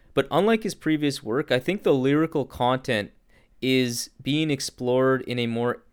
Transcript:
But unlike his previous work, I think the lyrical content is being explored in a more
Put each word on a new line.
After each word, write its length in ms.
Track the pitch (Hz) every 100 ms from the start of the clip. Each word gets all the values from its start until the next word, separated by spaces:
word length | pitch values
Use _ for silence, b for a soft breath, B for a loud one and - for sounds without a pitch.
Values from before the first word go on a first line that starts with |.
| b
But 140 | - -
unlike 320 | 147 208 226
his 120 | 202 -
previous 460 | 151 156 147 139
work, 300 | 107 123 151
I 80 | 127
think 240 | 147 202
the 100 | 190
lyrical 520 | 139 131 147 160 147 123
content 680 | - 123 127 - 110 101 - _ b b _
is 480 | 131 131 123 120 - -
being 280 | 131 151 160
explored 720 | 139 - - 123 127 131 131
in 140 | - 123
a 80 | 117
more 380 | 117 120 123 _